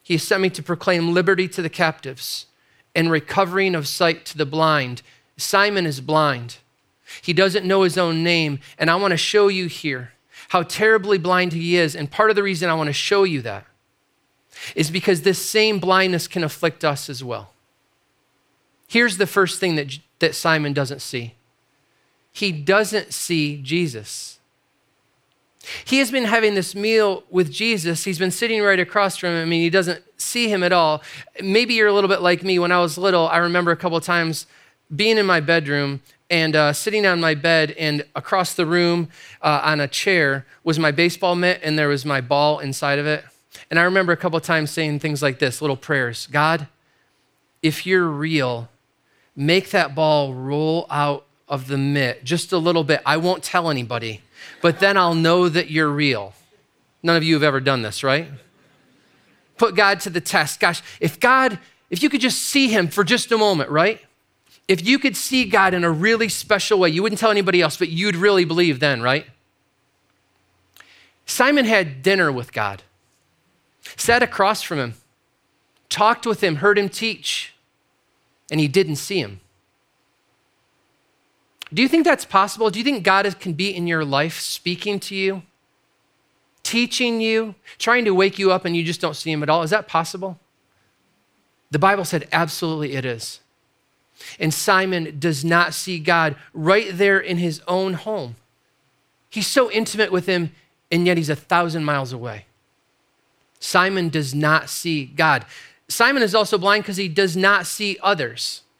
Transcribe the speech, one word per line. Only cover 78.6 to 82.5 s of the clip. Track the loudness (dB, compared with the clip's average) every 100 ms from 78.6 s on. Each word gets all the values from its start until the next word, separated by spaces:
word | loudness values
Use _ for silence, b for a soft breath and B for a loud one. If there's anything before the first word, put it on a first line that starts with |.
he | 2
didn't | 2 0
see | -2 -4 -6
him. | -6 -10 _ _ _ _ _ _ _ _ _ _ _ _ _ _ _ _ _ _ _ _ _ _ -10
Do | -2
you | 2
think | 2
that's | 2 0
possible? | 2 2 2